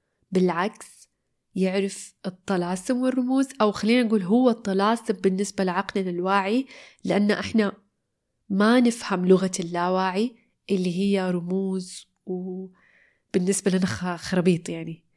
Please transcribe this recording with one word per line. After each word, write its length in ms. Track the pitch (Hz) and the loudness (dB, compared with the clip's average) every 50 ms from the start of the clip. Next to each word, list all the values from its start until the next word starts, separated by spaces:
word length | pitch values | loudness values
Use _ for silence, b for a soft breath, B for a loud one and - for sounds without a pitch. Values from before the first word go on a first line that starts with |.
| _ _ _ _ _ _ - | _ _ _ _ _ _ 0
بالعكس، 680 | 185 185 180 165 170 185 220 - - - - - - - _ _ _ _ _ _ _ _ _ - | 2 2 2 2 0 -2 -4 -4 -10 -18 -20 -20 -20 -20 _ _ _ _ _ _ _ _ _ -4
يعرف 600 | 185 190 185 185 202 196 196 - - - - - _ - | -2 -2 0 0 0 -2 -2 -4 -8 -14 -18 -16 _ -10
الطلاسم 760 | 190 180 - _ - 196 180 175 175 185 185 - - 254 247 254 | -10 -10 -8 _ -4 -2 -2 -2 -2 -4 -4 -4 -2 -2 0 0
والرموز، 460 | 254 254 262 247 247 262 269 277 269 - - | 0 0 0 0 0 0 0 0 0 0 0
أو 120 | 214 208 196 | 0 0 0
خلينا 300 | - 202 214 233 254 240 | 0 0 2 2 2 2
نقول 200 | 214 226 214 180 | 2 2 0 2
هو 280 | 170 214 247 254 247 | 2 2 4 4 4
الطلاسم 640 | 226 233 - 202 190 190 196 214 233 233 - - 208 | 2 0 -2 -2 -2 0 2 2 0 0 -2 -4 -4
بالنسبة 500 | 185 - 196 185 185 202 - - - 190 | 0 0 0 0 0 -2 -4 -4 -2 -2
لعقلنا 460 | 185 170 185 190 - - 202 185 180 | -2 -2 -2 -4 -4 -2 -4 -2 -2
الواعي، 560 | 175 175 180 190 196 202 190 196 220 254 262 B B B B B B B B | -4 -2 -2 0 0 0 0 0 0 -2 -2 B B B B B B B B
لأن 260 | 185 175 202 208 208 | 0 0 2 2 2
إحنا 420 | 214 - - - - 220 208 196 - - _ _ _ _ _ _ _ _ _ _ _ _ _ - | 2 0 -2 -2 0 0 0 0 -2 -8 _ _ _ _ _ _ _ _ _ _ _ _ _ -4
ما 320 | 196 190 208 220 240 254 | 0 2 4 4 6 6
نفهم 460 | 247 233 233 - - - 202 180 180 | 4 4 2 -2 -4 -4 -2 0 4
لغة 240 | 180 185 185 190 185 185 - | 4 4 4 4 0 -4 -6
اللاواعي 760 | 180 170 175 175 175 180 185 185 185 185 180 196 226 254 - b b b b b _ - | -6 -6 -4 -2 -2 0 0 0 0 -2 -2 -2 -2 -2 -4 b b b b b _ -4
اللي 280 | 196 185 180 185 170 185 | -2 0 0 -2 -2 0
هي 320 | 196 202 196 190 185 185 | 0 0 0 0 0 0
رموز، 760 | 180 175 170 175 185 190 196 190 190 190 185 185 - - - _ _ _ _ | -2 -2 -2 -2 -4 -2 -2 -2 -4 -4 -6 -8 -14 -18 -20 _ _ _ _
وبالنسبة 1400 | - 185 180 185 185 180 190 190 185 - _ _ _ _ _ _ _ _ _ _ _ - 190 180 185 196 - - 202 | -8 -8 -8 -8 -8 -10 -10 -12 -14 -16 _ _ _ _ _ _ _ _ _ _ _ 2 4 4 4 2 0 0 2
لنا 160 | 180 185 185 | 2 2 2
خ-، 300 | 180 - - 175 185 175 | 0 -2 -2 -4 -4 -4
خرابيط 520 | 165 - - 185 180 170 185 175 165 170 - | -6 -6 -2 0 2 4 4 2 2 0 -6
يعني. 360 | 170 165 160 165 165 - _ _ b | -10 -8 -8 -10 -12 -14 _ _ b